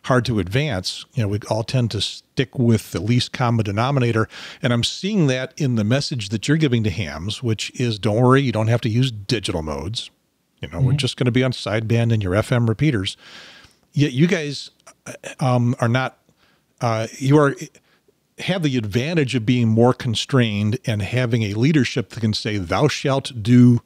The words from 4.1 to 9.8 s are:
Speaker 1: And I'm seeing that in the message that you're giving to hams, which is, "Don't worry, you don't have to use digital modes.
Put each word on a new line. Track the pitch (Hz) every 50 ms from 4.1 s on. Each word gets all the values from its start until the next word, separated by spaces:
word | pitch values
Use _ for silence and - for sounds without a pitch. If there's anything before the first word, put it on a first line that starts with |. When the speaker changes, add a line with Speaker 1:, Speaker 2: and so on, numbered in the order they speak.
| 110 110 107 - - - - - - -
Speaker 1:
And | - 127
I'm | 120 120 117
seeing | - - - - 190 220 202 160 135
that | 127 127 131 - _
in | - 165 127 123
the | 110 104
message | 104 127 139 143 - 156 123 101 101
that | 110 104 -
you're | - 147 165
giving | 156 139 120 117 107
to | 107
hams, | 80 101 98 73 71 78 85 107 104 -
which | - 117 110 - - - - -
is, | 127 120 110 101
"Don't | - 113 104 117
worry, | 127 123 131 139
you | 143 127
don't | 107 110 110 110
have | 120 117
to | - 120
use | 104 120 131 131
digital | 113 104 98 - 127 107 98 - 95 85
modes. | 78 78 73 69